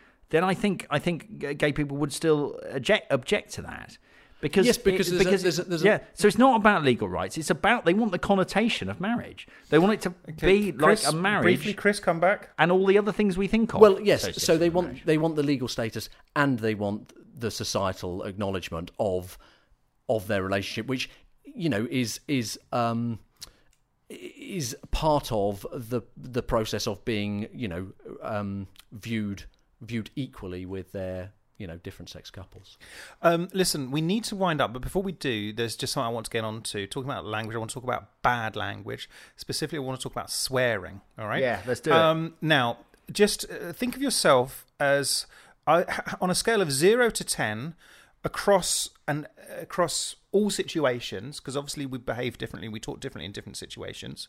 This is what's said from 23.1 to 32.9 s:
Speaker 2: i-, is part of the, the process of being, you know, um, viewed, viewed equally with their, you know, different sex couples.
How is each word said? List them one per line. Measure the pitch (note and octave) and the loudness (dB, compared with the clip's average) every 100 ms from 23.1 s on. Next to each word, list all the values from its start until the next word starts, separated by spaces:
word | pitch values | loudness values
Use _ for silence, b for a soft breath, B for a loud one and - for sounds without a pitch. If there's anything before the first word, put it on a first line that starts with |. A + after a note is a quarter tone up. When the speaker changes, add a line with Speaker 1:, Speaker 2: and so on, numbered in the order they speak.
| A2+ - _ B B B _ _ _ - | -6 -12 _ B B B _ _ _ -20
Speaker 2:
i-, | - - - | -16 -16 -16
is | - G3 B2 C#3 - | -10 -6 -6 -8 -4
part | - D#3 D3 - | -2 2 2 0
of | A2+ G2+ G2 - | 0 0 -2 -8
the, | C#3+ A2+ A#2+ - - | -10 -6 -6 -6 -12
the | A#2 A#2+ | -8 -6
process | - A#2+ A2 G#2+ A#2+ | 0 0 0 -4 -4
of | G2+ | -6
being, | - A2 G#2 G2+ A2 | -4 -2 -2 -4 -6
you | D#3 A#2 | -8 -8
know, | E2+ F#2+ - - - | -6 -8 -12 -18 -12
um, | - G#2+ G2+ G2 F#2+ - _ | -6 -4 -4 -6 -10 -14 _
viewed, | A2+ A2+ A2+ G#2 G2 - - _ _ | -14 -6 -4 -4 -6 -12 -20 _ _
viewed | A2 A#2+ G#2 | -8 -8 -6
equally | - C3+ - F#2+ F2+ | -8 -10 -10 -10 -10
with | F#2 F#2+ F2+ | -8 -10 -8
their, | G2+ F#2 F#2 F#2+ - _ - | -8 -6 -8 -10 -16 _ -16
you | G2 | -14
know, | E2+ | -12
different | G2 - - | -14 -14 -16
sex | - - | -18 -18
couples. | - F#2 - - - B | -18 -18 -20 -20 -20 B